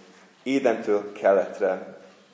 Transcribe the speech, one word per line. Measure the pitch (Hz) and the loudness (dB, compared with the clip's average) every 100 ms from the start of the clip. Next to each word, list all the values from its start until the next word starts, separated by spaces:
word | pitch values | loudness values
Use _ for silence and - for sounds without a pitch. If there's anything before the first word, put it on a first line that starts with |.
| - - - _ | -20 -20 -20 _
Édentől | 127 135 131 110 107 104 104 | -4 0 2 0 0 -2 -2
keletre. | - 98 98 87 - 95 95 - - - - - | 0 4 4 2 -2 -2 -2 -8 -18 -20 -20 -20